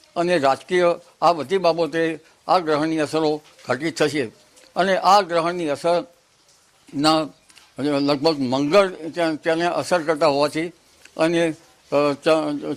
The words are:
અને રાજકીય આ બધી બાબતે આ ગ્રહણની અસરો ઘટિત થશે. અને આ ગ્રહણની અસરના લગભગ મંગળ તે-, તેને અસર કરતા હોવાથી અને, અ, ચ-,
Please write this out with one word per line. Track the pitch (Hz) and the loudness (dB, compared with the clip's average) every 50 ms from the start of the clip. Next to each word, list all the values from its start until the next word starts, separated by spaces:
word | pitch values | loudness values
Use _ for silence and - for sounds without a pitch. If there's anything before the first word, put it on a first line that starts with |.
| _ _ _ | _ _ _
અને | 175 170 175 180 165 | -4 0 0 0 2
રાજકીય | 135 135 135 - - - 185 180 175 170 170 - - _ _ _ | 2 2 0 0 -4 -2 0 2 2 2 0 -2 -8 _ _ _
આ | 156 160 | 2 2
બધી | 175 156 131 127 190 190 | 2 2 -4 -4 -4 0
બાબતે | 175 170 160 170 170 147 143 165 165 165 160 151 _ _ _ _ _ - | 0 0 0 0 -2 -2 -2 -2 -2 -2 -4 -8 _ _ _ _ _ 0
આ | 165 185 | 0 0
ગ્રહણની | 165 156 151 143 156 160 160 160 | 2 0 0 0 0 -2 -2 -2
અસરો | 151 135 151 160 160 151 151 151 - - _ - - - | -2 -2 -2 0 0 0 -2 -4 -8 -18 _ -18 -6 -4
ઘટિત | 123 127 156 165 - - | -4 -4 -4 -6 -2 0
થશે. | 233 226 131 156 123 107 - _ _ _ _ - - _ _ | -2 0 0 -4 -6 -6 -10 _ _ _ _ -20 -20 _ _
અને | - 175 196 185 | -2 0 0 0
આ | - - 180 196 208 | 2 4 4 4 4
ગ્રહણની | 202 165 170 170 160 170 180 180 170 147 | 4 2 -2 -2 0 -2 -4 -4 -4 -4
અસરના | 143 - - 170 175 170 - - _ _ _ _ _ _ _ _ _ _ _ _ _ _ _ - - 135 147 156 160 156 156 135 - _ _ _ _ - - _ _ - | -4 -2 0 0 0 0 -2 -6 _ _ _ _ _ _ _ _ _ _ _ _ _ _ _ -12 -6 0 2 2 2 2 0 -4 -12 _ _ _ _ -20 -20 _ _ -6
લગભગ | 131 147 143 139 143 143 147 135 143 165 160 139 | -4 -2 0 0 2 0 0 2 2 0 0 0
મંગળ | 135 120 127 135 143 147 170 202 196 185 | -2 -2 0 -2 0 4 4 4 4 2
તે-, | 185 160 156 165 131 170 170 160 156 | -2 -10 -12 -10 -4 -2 -2 -2 -2
તેને | 143 - 170 165 165 170 | -4 -2 -2 -2 0 0
અસર | 175 - 151 131 - 180 180 | -2 -2 -4 -2 0 -2 -2
કરતા | 147 160 160 143 165 | 0 -2 0 2 2
હોવાથી | 151 139 143 147 147 143 156 165 175 - _ _ _ _ _ _ - _ | 2 2 2 0 0 -2 -6 -8 -8 -10 _ _ _ _ _ _ -18 _
અને, | - 160 165 170 170 170 160 151 - _ _ _ _ _ _ | -2 0 0 2 0 0 -2 -4 -8 _ _ _ _ _ _
અ, | 147 143 147 147 | 0 0 0 0
ચ-, | 139 135 - 170 160 160 151 151 147 143 - 151 147 | -2 0 2 2 2 2 2 -4 -6 -6 -6 -8 -10